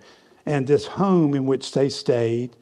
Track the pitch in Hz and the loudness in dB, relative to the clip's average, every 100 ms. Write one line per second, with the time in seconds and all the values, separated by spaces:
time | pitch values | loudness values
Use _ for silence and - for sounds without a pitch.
0 | - - _ _ - 143 127 143 - - | -16 -20 _ _ -4 -4 2 0 0 -2
1 | 196 185 151 143 131 131 - - 139 - | 2 4 2 0 0 -2 -2 0 0 -2
2 | - 123 113 117 123 - | -2 0 0 -2 -6 -12